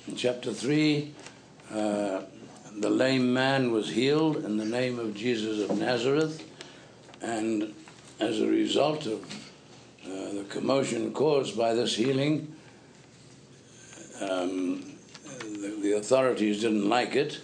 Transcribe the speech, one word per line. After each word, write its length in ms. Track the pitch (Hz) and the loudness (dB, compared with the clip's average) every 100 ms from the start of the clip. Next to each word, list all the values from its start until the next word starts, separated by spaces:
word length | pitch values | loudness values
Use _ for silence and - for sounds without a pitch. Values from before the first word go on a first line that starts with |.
| - | -12
In 80 | - | -2
chapter 360 | 123 123 127 | -2 -2 -4
three, 600 | 104 117 151 151 147 147 - - - - - - | -4 0 2 4 2 -2 -10 -18 -20 -20 -20 -8
uh, 500 | 107 107 104 101 95 95 - - - - 107 | -2 0 0 0 -2 -6 -14 -20 -18 -14 -4
the 140 | 104 | 0
lame 420 | 110 131 131 123 | 4 4 4 2
man 380 | 127 131 135 123 | 2 4 2 2
was 180 | 113 101 | 2 0
healed 540 | 104 135 151 160 147 | 2 4 4 2 0
in 140 | 98 107 | -2 -2
the 60 | |
name 340 | 107 120 127 123 | -2 0 0 -2
of 160 | 113 | -4
Jesus 440 | 98 123 113 110 107 | -2 0 0 0 -2
of 200 | 95 104 | 0 0
Nazareth, 640 | 110 123 123 143 160 156 - - - - - - - - | 0 2 2 2 2 -2 -14 -18 -18 -18 -20 -20 -20 -10
and 500 | 107 113 113 107 107 - - - - - | -6 -2 0 0 -2 -8 -20 -20 -20 -4
as 200 | 110 110 | -2 0
a 60 | 110 | 2
result 600 | 107 107 - 143 151 110 | 2 2 4 2 2 -4
of, 180 | 104 95 104 - - - - - - | -6 -8 -14 -14 -20 -20 -20 -20 -18
uh, 280 | 90 95 95 | -12 -8 -8
the 100 | 101 101 | -8 -8
commotion 640 | - - 135 127 117 110 | -4 0 2 2 -2 -4
caused 440 | - 151 143 - 107 | 0 2 2 0 0
by 160 | 117 | 2
this 220 | 113 110 104 | 2 0 2
healing, 580 | 127 135 143 156 - - - - - - - - - - - - - - - - - - | 2 2 2 0 -2 -14 -20 -20 -20 -20 -20 -20 -20 -20 -20 -20 -20 -20 -20 -20 -18 -10
um, 640 | 98 92 90 95 90 92 92 87 - - - - | -4 -2 -2 -2 -2 -4 -8 -16 -20 -20 -16 -14
the, 380 | 107 104 101 107 | -10 -8 -8 -4
the 100 | 101 104 | 0 0
authorities 640 | 107 131 131 113 107 104 | 4 4 4 4 2 2
didn't 280 | 113 107 101 | 2 2 4
like 280 | 123 107 127 | 2 2 0
it 240 | - - | 0 -4